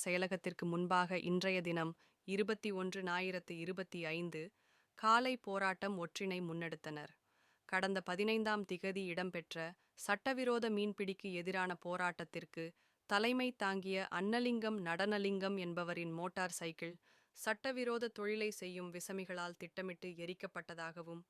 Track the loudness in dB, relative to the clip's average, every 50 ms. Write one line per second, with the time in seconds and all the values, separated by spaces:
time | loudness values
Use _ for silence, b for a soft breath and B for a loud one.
0 | 2 2 2 2 4 2 0 -2 -2 -4 -4 -2 -2 0 2 2 2 4 4 4
1 | 4 4 2 0 2 2 2 4 4 4 2 2 2 2 2 2 0 0 -2 b
2 | b b b b _ -2 0 0 2 2 0 -2 -2 -2 -2 0 -2 -2 -2 -2
3 | -2 0 0 2 0 0 -2 -4 -4 -6 -6 -6 -4 -4 -4 -4 -6 -6 -4 -4
4 | -2 -2 -2 -2 -2 -2 -4 -6 -8 -8 b b b b b b b b b 0
5 | 4 6 6 8 6 4 0 -2 -4 -4 -2 2 2 2 2 2 0 -2 0 -2
6 | -2 -4 -4 -2 -2 0 0 0 -2 -2 -2 -4 -4 -4 -6 -6 -6 -8 -8 -8
7 | -10 -12 -14 _ b b b b b b b b b -2 0 2 2 2 0 0
8 | 0 -2 0 0 2 2 4 2 4 2 2 0 0 -2 -4 -2 -2 -2 -2 -2
9 | -4 -2 -2 -2 -2 -2 -2 -6 -6 -6 -6 -6 -6 -6 -8 -12 _ _ _ -10
10 | 0 2 2 2 2 0 2 2 4 4 4 4 4 4 4 4 2 0 0 0
11 | -2 -2 -2 -4 -6 -4 -4 -2 -2 0 0 0 2 0 0 -2 -2 -4 0 2
12 | 2 0 0 -2 -8 -6 -6 -8 -8 -6 -8 -8 -8 -8 b b b b b b
13 | b 2 2 4 6 6 4 4 2 0 0 0 0 0 0 0 0 0 0 0
14 | 0 0 0 0 2 4 4 4 4 4 4 4 2 0 0 0 0 0 2 2
15 | 4 4 4 4 4 2 2 2 2 0 0 0 -2 -2 -2 -2 0 0 -2 -2
16 | -2 -2 -2 -2 -4 -4 -2 -2 -2 -2 -2 -4 -4 -6 -4 -4 -8 -8 -8 -12
17 | b b b b b b b -6 -2 -2 -2 0 -2 -2 -2 0 0 0 0 0
18 | -2 -4 -4 -4 -2 -2 0 0 0 -2 -2 -4 -8 -8 -6 -6 -8 -8 -8 -8
19 | -8 -6 -6 -6 -6 -6 -6 -6 -6 -6 -6 -10 -12 -10 -8 -6 -6 -6 -6 -6
20 | -8 -10 -8 -6 -8 -8 -6 -6 -8 -8 -8 -8 -10 -10 -8 -8 -8 -8 -8 -10
21 | -10 -10 -10 -12 -12